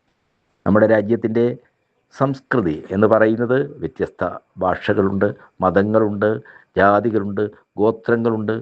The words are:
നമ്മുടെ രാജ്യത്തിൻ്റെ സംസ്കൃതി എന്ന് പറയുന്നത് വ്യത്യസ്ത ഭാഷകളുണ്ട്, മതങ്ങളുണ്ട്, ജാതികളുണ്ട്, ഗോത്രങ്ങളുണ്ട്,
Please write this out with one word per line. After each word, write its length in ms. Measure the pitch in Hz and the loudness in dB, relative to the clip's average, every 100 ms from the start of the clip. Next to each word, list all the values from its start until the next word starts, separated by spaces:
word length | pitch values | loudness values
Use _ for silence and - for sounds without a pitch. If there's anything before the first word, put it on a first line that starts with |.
| _ _ _ _ _ _ - | _ _ _ _ _ _ 2
നമ്മുടെ 220 | 104 107 110 | 4 4 4
രാജ്യത്തിൻ്റെ 520 | 104 113 110 113 120 - _ _ _ _ _ - | 2 -2 -2 0 -2 -2 _ _ _ _ _ -4
സംസ്കൃതി 600 | 139 135 - 127 87 76 - | -4 -4 -4 -2 -2 -4 -6
എന്ന് 140 | 95 107 | 0 2
പറയുന്നത് 520 | 110 110 110 117 131 143 - | 4 2 0 0 -2 -2 -8
വ്യത്യസ്ത 420 | 87 - 90 - 90 101 _ - | -12 -6 -8 -4 -8 -8 _ -4
ഭാഷകളുണ്ട്, 640 | 92 85 - 104 98 98 101 - - - | -2 -2 -4 -2 -2 0 -2 -4 -16 -4
മതങ്ങളുണ്ട്, 680 | 92 98 101 110 107 104 107 117 - - _ 92 | 0 2 2 2 0 0 -2 -2 -10 -20 _ 2
ജാതികളുണ്ട്, 680 | 98 104 113 107 101 98 104 - _ - | 4 4 2 -2 -4 -4 -6 -8 _ -2
ഗോത്രങ്ങളുണ്ട്, 760 | 107 113 - 117 117 110 104 113 | 0 0 -2 0 0 -2 -4 -6